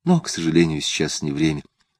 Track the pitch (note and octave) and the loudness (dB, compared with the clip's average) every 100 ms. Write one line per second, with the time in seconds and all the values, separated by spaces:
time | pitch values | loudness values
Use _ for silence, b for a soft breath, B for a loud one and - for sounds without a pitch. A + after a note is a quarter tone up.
0 | E3 F3 - - E2 D#2+ E2 D2+ - - | 0 0 0 -4 0 4 4 2 -4 -4
1 | D#2 - D2+ C#2+ D#2+ D2 - _ _ _ | -4 -4 -6 0 0 -2 -8 _ _ _